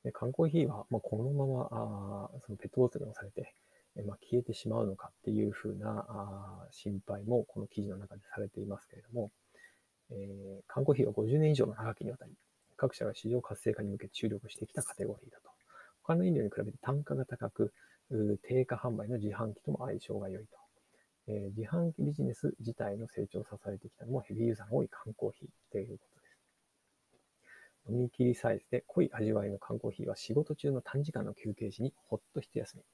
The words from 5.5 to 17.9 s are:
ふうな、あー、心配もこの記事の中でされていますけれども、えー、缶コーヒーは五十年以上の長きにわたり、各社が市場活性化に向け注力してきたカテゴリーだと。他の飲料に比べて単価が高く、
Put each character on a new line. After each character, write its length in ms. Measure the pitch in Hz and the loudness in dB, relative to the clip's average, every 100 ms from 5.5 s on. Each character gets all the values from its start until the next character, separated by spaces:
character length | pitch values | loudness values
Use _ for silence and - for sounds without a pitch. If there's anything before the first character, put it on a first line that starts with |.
ふ 200 | 98 107 | 0 -6
う 60 | 98 | -4
な、 280 | 107 107 - | -4 -4 -6
あ 580 | 104 101 98 98 92 92 | -8 -6 -8 -12 -14 -16
ー、 40 | |
心 260 | - 104 98 - | -8 -4 -4 -4
配 180 | 101 | -6
も 200 | 104 123 | 2 2
こ 160 | 110 - | 2 -8
の 60 | 101 | -6
記 160 | - | -4
事 60 | 101 | -4
の 100 | 95 | -6
中 180 | 101 101 | -10 -14
で 60 | - | -10
さ 60 | - | -6
れ 80 | 101 | -6
て 120 | 107 | -4
い 60 | 101 | -6
ま 140 | 98 | -6
す 80 | - | -10
け 80 | - | -20
れ 60 | |
ど 100 | - | -6
も、 180 | 120 104 _ _ - - _ _ _ _ | -4 -4 _ _ -20 -20 _ _ _ _
え 40 | |
ー、 480 | 98 98 98 98 98 - | -10 -8 -10 -10 -12 -6
缶 180 | - | 2
コ 80 | 135 | 4
ー 20 | 131 | 6
ヒ 60 | |
ー 20 | 117 | 4
は 60 | |
五 140 | 104 110 | 4 4
十 120 | 147 | 6
年 140 | 156 | 6
以 20 | |
上 120 | 139 113 | 6 4
の 80 | |
長 200 | 107 113 | 2 -4
き 100 | - | -2
に 60 | 107 | -6
わ 60 | 123 | -6
た 100 | - | -12
り、 60 | - _ _ _ - | -20 _ _ _ 0
各 180 | 131 | 0
社 100 | - | 0
が 100 | 113 | -4
市 140 | - 110 | -2 0
場 120 | 123 | 0
活 200 | - 104 | -2 -2
性 120 | 110 | 0
化 100 | 107 | 0
に 80 | 104 | -2
向 80 | 101 | -4
け 100 | - | -8
注 200 | - 113 | -2 -2
力 220 | 104 - | -2 -6
し 60 | - | -10
て 100 | 107 | -6
き 60 | |
た 100 | - | -4
カ 120 | - | -6
テ 100 | - | -4
ゴ 140 | - 110 | -4 -4
リ 60 | - | -12
ー 40 | |
だ 80 | - | -20
と。 100 | - _ _ - - _ | -20 _ _ -20 -20 _
他 120 | - | 2
の 100 | 165 | 4
飲 100 | 185 | 6
料 80 | 147 | 6
に 80 | 104 | 4
比 60 | - | 0
べ 140 | 104 | -4
て 60 | - | -4
単 240 | - 139 | 0 0
価 100 | 147 | 0
が 120 | 135 127 | -2 -2
高 240 | 123 113 | -4 -4
く、 220 | - 107 _ - | 0 0 _ -20